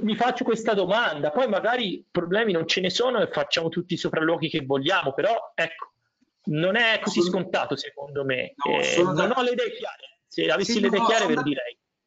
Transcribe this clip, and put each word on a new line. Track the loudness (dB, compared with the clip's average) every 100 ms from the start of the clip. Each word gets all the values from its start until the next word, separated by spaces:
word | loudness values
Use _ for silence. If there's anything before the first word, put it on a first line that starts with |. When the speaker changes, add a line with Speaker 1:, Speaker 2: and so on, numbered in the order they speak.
Speaker 1:
mi | -2 0
faccio | 0 0 0
questa | -2 0
domanda, | 0 2 2 0 0 -2
poi | 0 0
magari | 0 0 0 -2 -6 -6
problemi | -4 0 0 2
non | 0 0
ce | 0
ne | 0
sono | 0 0 2
e | 0
facciamo | -2 -2 0 -2
tutti | -4 -4 -4
i |
sopralluoghi | -2 0 0 0 -2
che | -4 -2
vogliamo, | 0 2 0 0
però, | 0 0 0 -4 -4
ecco, | -4 -4 -16 _ _ _ _ _ -2
non | 0 2 4
è | 4 2
così | 0 2
Speaker 2:
Sono | 2
Speaker 1:
scontato, | 2 0 -2 -2 -4
secondo | -8 -12 -10 -4
me. | -2 -2 -4 -4
Speaker 2:
No, | -2
Speaker 1:
Eh, | 0
Speaker 2:
sono | 2 4 2
Speaker 1:
non | 2 0
Speaker 2:
d'ac- | 2
Speaker 1:
ho |
le | 0
idee | 0 -4
chiare. | -6 -12 -12 -20 _ _
Se | -4 0
avessi | 0 0 2
Speaker 2:
Sì, |
Speaker 1:
le | 2
idee | 2
Speaker 2:
no, | 4
Speaker 1:
chiare, | 2
Speaker 2:
sono | 2
Speaker 1:
ve | 0
lo |
Speaker 2:
d'ac- | 0
Speaker 1:
direi. | -2 -4 -12 _ _